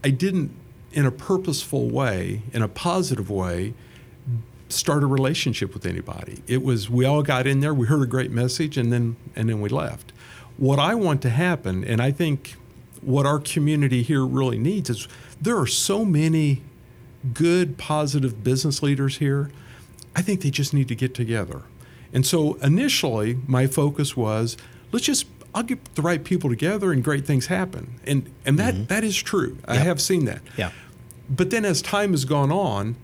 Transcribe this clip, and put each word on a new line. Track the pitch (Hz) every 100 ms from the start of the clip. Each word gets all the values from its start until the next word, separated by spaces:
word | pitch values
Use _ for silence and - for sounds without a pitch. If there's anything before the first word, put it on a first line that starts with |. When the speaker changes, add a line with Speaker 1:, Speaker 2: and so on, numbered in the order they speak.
Speaker 1:
I | 143
didn't, | 131 185 190 143 - - - -
in | - 135
a |
purposeful | 123 - 190 190 143 - 139 120
way, | 120 131 95 90 104 110
in | 120
a | 107
positive | - 175 185 175 117 95
way, | 101 90 87 101 113 - - - - 135 117 - - -
start | - - 147
a | 143
relationship | 135 135 165 - 107 98 -
with | 92
anybody. | 87 - - - - -
It | 127
was, | 131 120 101
we | 123 131
all | 147
got | 143 127 131
in | 139
there, | 147 143
we | 113
heard | 151
a | 127
great | 127 123
message, | 117 123 - 151 139
and | 117
then, | 120 117 117 - -
and | 113
then | 107
we | 104
left. | 127 - - - - - - - -
What | 135 139
I | 156 226
want | 185 143
to | 127
happen, | 117 180 165 95 92
and | - 113
I | 127
think | 139 165 139 - - - - - -
what | - 135 139
our | 147
community | 147 170 147 151 143 127
here | 117 147 131
really | 131 131 113
needs, | 135 208 135
is | 107 - - - -
there | 160 233
are | 123
so | - - 202
many | 220 151 160 160 147 135 - - - - - - 131 117
good, | 170 180 175 -
positive | - 151 151 143 135 110
business | 110 131 156 139
leaders | 143 139 139 139
here. | 143 139 143 - - - - - - -
I |
think | 185 185
they | 143
just | 139 143
need | 147 131
to | 117
get | 127
together. | 127 113 113 95 69 - - - - -
And | 127 135
so | 170 151 -
initially, | 139 175 285 - 156 110 107 127 131
my | 127 135
focus | 139 147 147 143 -
was, | 110 110 117 - - - -
let's | 240 -
just, | 269 - - -
I'll | 202
get | 233 262 - -
the |
right | 160 165
people | - 180 143
together | 117 156 208 196
and | 143
great | 123 143 139
things | 139 123
happen. | 185 185 - - 123 -
And, | 139 127 - -
and | 147
that, | 226
Speaker 2:
Mm-hmm. | 95 110
Speaker 1:
that | 196
is | 214 190
true. | - 202 - - -
I | 123
Speaker 2:
Yep. | 160
Speaker 1:
have | 151
seen | - 185 127
that. | - - -
Speaker 2:
Yeah. | 87 - - - - - -
Speaker 1:
But | 135 180
then | 226 208
as | 160
time | - 202 208
has | 160 131
gone | 147 139
on | 175 180 101 104 120